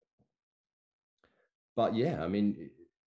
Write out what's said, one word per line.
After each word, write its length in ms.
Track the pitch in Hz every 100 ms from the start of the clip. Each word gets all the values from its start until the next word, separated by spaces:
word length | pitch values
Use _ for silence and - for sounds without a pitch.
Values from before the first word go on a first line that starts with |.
| _ _ _ _ _ _ _ _ _ _ _ _ _ _ _ _ _ -
but 200 | 95 110
yeah, 280 | 151 82
I 40 | 82
mean, 420 | 101 104 87 76 - - _